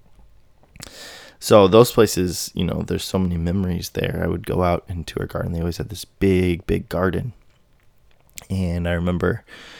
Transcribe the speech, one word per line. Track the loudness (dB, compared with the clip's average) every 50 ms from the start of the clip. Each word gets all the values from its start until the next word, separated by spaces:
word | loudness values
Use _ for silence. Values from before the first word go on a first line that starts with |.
| -20 _ -20 -20 -20 -20 -20 -20 -20 _ _ _ -20 _ _ -20 -20 -20 -20 -20 -20 -20 -20 -20 -20 -20 -20 _
so | 0 6 8 8 8 8
those | 8 8 6 6
places, | 6 4 4 4 4 0 -2 -2 -2 -6 -8 -8 -4
you | -2 -2
know, | -2 -2 -4 -4
there's | -4 -6 -6 -6
so | -4 -2 0
many | 0 0 0 0
memories | -2 0 0 0 0 -2 -2 -4 -6 -6
there. | -6 -4 -4 -4 -4 -2 -2
I | -2
would | -2 -4 -4
go | -4 -2 0
out | 0 0 0 -2 -4 -8
into | -10 -8 -8 -8 -8 -8
her | -8
garden. | -6 -6 -6 -6 -4
They | -4 -4
always | -4 -4 -4 -6
had | -8 -10
this | -10 -14 -14
big, | -18 _ _ 2 2 4 4 2 2 0 -2 -2 -4
big | -4 -4 -4 -4
garden. | -4 -2 0 0 0 -2 -6 -6 -10 -14 _ _ _ _ _ _ _ _ _ -20 _ _ _ _ -20 _ _ -20 _ -20 -10 -6
And | -4 -2 -2 -2 -2 -2 -2 -2
I |
remember | -2 0 0 -2 0 0 0 0 -2 -2 -8 -16 -20 -20 -20 -20 -20